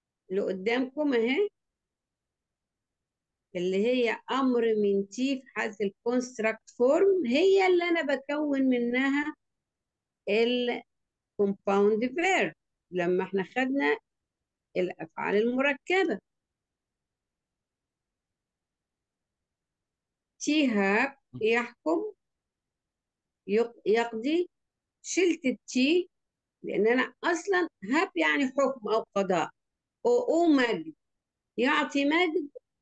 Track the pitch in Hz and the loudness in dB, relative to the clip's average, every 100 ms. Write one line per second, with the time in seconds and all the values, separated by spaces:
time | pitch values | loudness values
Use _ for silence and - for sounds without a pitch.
0 | _ _ - 190 - 190 190 240 262 294 | _ _ -8 -4 -4 -4 -2 -2 -2 -4
1 | 302 247 226 269 415 - _ _ _ _ | -2 0 0 0 -2 -6 _ _ _ _
2 | _ _ _ _ _ _ _ _ _ _ | _ _ _ _ _ _ _ _ _ _
3 | _ _ _ _ _ 180 180 190 220 254 | _ _ _ _ _ -6 -4 0 0 0
4 | 233 214 - 254 262 240 226 214 202 196 | 0 -2 -4 -2 0 2 2 0 2 0
5 | 196 - 262 269 - - 220 208 202 - | -2 -4 -2 -4 -6 -8 -6 -4 -6 -6
6 | - 247 247 - 220 220 - - 240 311 | -4 -2 -2 -4 -4 -4 -8 0 2 4
7 | 392 381 262 262 381 392 370 359 339 339 | 4 2 2 2 4 4 4 2 2 0
8 | 294 269 - 294 302 277 262 247 240 247 | 0 -4 -4 -4 -2 0 2 0 0 0
9 | 269 277 294 311 _ _ _ _ _ _ | 0 0 -4 -8 _ _ _ _ _ _
10 | _ _ - 208 233 247 240 - - _ | _ _ -2 0 2 0 -2 -6 -10 _
11 | _ _ _ - 202 196 - 196 202 214 | _ _ _ -2 -2 -2 -2 2 2 2
12 | 254 262 349 359 185 - _ _ _ 175 | -2 -2 0 2 0 -4 _ _ _ -4
13 | 175 180 185 196 180 - 262 277 285 294 | 0 0 -2 -4 -4 -4 -2 0 0 -2
14 | _ _ _ _ _ _ _ - 180 - | _ _ _ _ _ _ _ -4 -4 -6
15 | 165 - 156 196 233 254 277 277 - 370 | -14 -8 -2 0 0 0 0 -2 -2 0
16 | 359 202 - _ _ _ _ _ _ _ | 0 -2 -10 _ _ _ _ _ _ _
17 | _ _ _ _ _ _ _ _ _ _ | _ _ _ _ _ _ _ _ _ _
18 | _ _ _ _ _ _ _ _ _ _ | _ _ _ _ _ _ _ _ _ _
19 | _ _ _ _ _ _ _ _ _ _ | _ _ _ _ _ _ _ _ _ _
20 | _ _ _ - - 302 277 208 196 202 | _ _ _ -8 -2 0 2 2 2 2
21 | 262 - _ 127 214 233 240 - - 349 | -2 -6 _ -4 0 0 -2 -8 -4 -2
22 | 427 - _ _ _ _ _ _ _ _ | -4 -12 _ _ _ _ _ _ _ _
23 | _ _ _ _ - 208 233 - - 220 | _ _ _ _ -4 -2 -2 -4 0 0
24 | 233 226 240 320 349 _ _ _ _ _ | 0 -4 -2 -2 -2 _ _ _ _ _
25 | - - 370 320 262 - - 254 262 359 | -8 0 0 0 -2 -4 -4 0 2 2
26 | 359 _ _ _ _ _ 175 - 214 254 | -2 _ _ _ _ _ -8 0 2 2
27 | 254 - 285 339 370 370 330 _ 196 277 | -2 -4 -4 -2 -2 -2 -2 _ -4 -2
28 | 381 349 311 302 269 262 277 269 208 214 | -2 0 0 0 -2 0 -2 -2 -2 -2
29 | - - 190 180 151 - _ _ _ _ | -2 -2 0 0 -2 -8 _ _ _ _
30 | 240 240 240 311 339 285 240 190 160 - | 0 0 2 2 4 4 4 0 -6 -16
31 | _ _ _ _ _ - 247 302 294 285 | _ _ _ _ _ -2 0 0 0 0
32 | 277 311 359 320 285 - - _ | 2 2 2 -2 -6 -12 -20 _